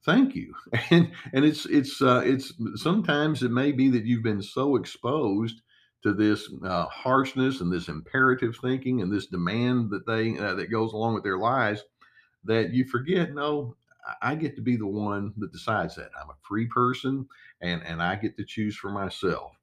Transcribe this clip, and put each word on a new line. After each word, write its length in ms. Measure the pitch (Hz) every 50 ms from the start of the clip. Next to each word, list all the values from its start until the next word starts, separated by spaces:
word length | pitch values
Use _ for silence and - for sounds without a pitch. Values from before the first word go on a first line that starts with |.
| _
Thank 280 | - 165 247 277 269 -
you." 200 | 90 - - - - - -
<laughs> 180 | 117 117 - -
And, 220 | 170 170 165 - - - - - -
and 100 | 135 143
it's, 220 | 151 147 - -
it's, 340 | - - 147 131 - - -
uh, 220 | 139 127 123 123 -
it's, 300 | 120 135 131 - - - - 113 101 -
sometimes 680 | 113 - 156 180 220 180 170 147 147 151 151 156 120
it 80 | 123 123
may 220 | 117 123 135 147
be 180 | 139 123 131 135
that 160 | 127 120 107
you've 160 | 117 123 113
been 200 | 110 113 104 98
so 340 | 95 - - 131 135 147 139
exposed 840 | 117 87 - - - - 120 135 156 139 107 98 101 113 117 113 - _ _ _ _ _ _ _ _
to 100 | _ 110
this, 400 | 101 98 107 107 104 101 - - - -
uh, 220 | - 92 92 87 82
harshness 760 | - - - - 127 127 135 135 131 - 135 131 131 135 131
and 100 | 90 87
this 160 | 90 87 82 -
imperative 680 | 78 78 82 - - 135 131 131 127 127 - 117 113 -
thinking 400 | - 127 131 131 131 127 127 123
and 100 | 95 90
this 160 | 104 101 92
demand 640 | - 92 90 87 87 104 117 120 123 127 123 117 104
that 160 | 104 95 -
they, 320 | 113 113 113 110 117 104 67
uh, 160 | 101 101 92
that 160 | 98 90 85
goes 220 | 110 110 113 113
along 220 | 107 107 110 117 110
with 100 | 101 -
their 140 | 104 95 92
lies 440 | 104 117 131 135 120 104 104 104 - _ _ _ _ _ _ - _ _ _ _ _
that 280 | 107 110 113 110 85 120
you 100 | 123 131
forget, 500 | 127 - 123 131 156 190 190 170 139 143
"No, 420 | 143 147 151 151 147 139 120 - _ _ _ _ _ - - - -
I, 100 | - 120
I 20 | 143
get 180 | 160 160 143 139
to 60 | 127
be 140 | 113 120 123
the 100 | 113 107
one 460 | 98 101 104 104 104 101 101 101 98 104 107
that 140 | 107 90
decides 440 | - 85 - - 110 101 85 82 -
that. 140 | 80 69 - - -
I'm 100 | 71 69
a 60 | - _
free 240 | _ - 101 110 117
person, 600 | 120 120 123 123 123 127 - - 131 135 135 131 - - - - - - _
and, 220 | 87 87 87 82
and 180 | 85 82 82 82
I 140 | 85 87 98
get 220 | 101 104 104 -
to 80 | - 98
choose 320 | - - 113 107 107 104
for 140 | - - 98
myself." 680 | 101 101 98 90 - - - 90 78 - - - _ _